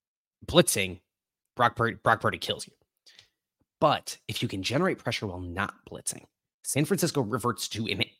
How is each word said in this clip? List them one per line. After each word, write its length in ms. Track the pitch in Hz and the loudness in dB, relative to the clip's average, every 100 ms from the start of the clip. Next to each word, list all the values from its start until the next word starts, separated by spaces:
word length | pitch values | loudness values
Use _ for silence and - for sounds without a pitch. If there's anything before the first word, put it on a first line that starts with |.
| _ _ _ _ - | _ _ _ _ 0
blitzing, 540 | 160 - 110 95 87 _ _ _ _ _ - | 4 4 4 -2 -4 _ _ _ _ _ 2
Brock 200 | 117 - | 2 4
Pur-, 240 | 117 - | 0 2
Brock 200 | 117 113 | 2 4
Purdy 180 | 113 87 | 2 -2
kills 260 | - - - | -4 -6 -8
you. 80 | - _ _ - - - _ _ _ _ - | -18 _ _ -20 -20 -20 _ _ _ _ 2
But 380 | 156 113 - - - | 2 2 -2 -12 -8
if 140 | - | -4
you 60 | 117 | -4
can 160 | 98 | -4
generate 340 | 95 123 185 139 | -2 0 0 -2
pressure 300 | - 117 107 | -4 -4 -4
while 140 | 90 | -6
not 340 | 90 87 101 - - | -6 -4 -4 -6 -16
blitzing, 360 | - - - - _ _ _ | -12 -10 -10 -12 _ _ _
San 220 | - 131 151 | -4 0 2
Francisco 360 | 190 165 143 | 2 0 0
reverts 460 | 104 120 120 104 - | 0 0 -2 -2 -4
to 200 | 107 110 | -4 -4
an 160 | 92 - _ | -4 -6 _